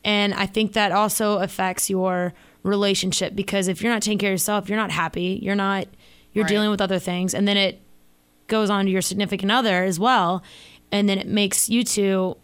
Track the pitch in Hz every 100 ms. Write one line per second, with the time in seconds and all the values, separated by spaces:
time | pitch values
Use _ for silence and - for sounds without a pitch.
0 | 202 208 202 - 190 220 214 214 208 185
1 | 214 - 208 208 190 - 190 185 - 190
2 | 185 180 180 - - _ 185 202 202 190
3 | 185 - - 202 196 202 185 180 226 226
4 | 214 208 202 190 - 208 190 214 208 156
5 | 165 175 180 190 - 202 196 196 - -
6 | - - - 208 214 208 214 208 190 185
7 | 180 180 185 - 202 202 190 185 - -
8 | - _ _ _ - 220 208 202 196 190
9 | - 196 202 196 196 233 226 180 185 170
10 | 226 247 175 185 - - - - _ 202
11 | 202 196 - 208 202 - - 226 240 -
12 | 196 190 185 180